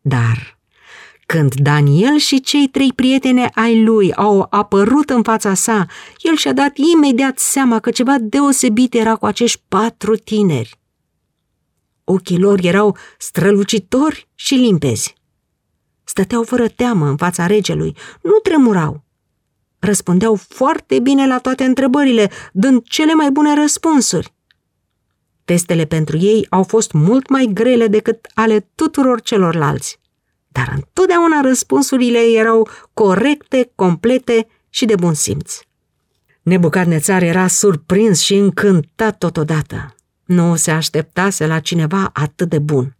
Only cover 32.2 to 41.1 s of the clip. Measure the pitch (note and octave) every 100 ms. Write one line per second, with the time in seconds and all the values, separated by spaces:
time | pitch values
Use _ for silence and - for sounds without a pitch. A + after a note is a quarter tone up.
32.2 | A#3 A3+ A3 A3+ A3 - - - G#3 F#3
33.2 | C#4+ D4 _ C4 B3 - F#3 E3 A3+ B3+
34.2 | - A3+ A3 _ _ - A#3 G#3 F3 D3+
35.2 | - D3 - - _ _ _ _ _ _
36.2 | _ _ - F#3 F3 F3+ F3 D#3+ D3+ F#3
37.2 | E3+ F3 F#3 - G#3 D#3+ _ F#3+ A3+ F3+
38.2 | - G3 G3+ F3+ G#3 F#3 D3 _ A3 G#3
39.2 | F3 E3 D3+ D#3+ C#3+ - D3 _ _ _
40.2 | _ F3+ E3+ E3 - D#3+ D#3 D3+ D#3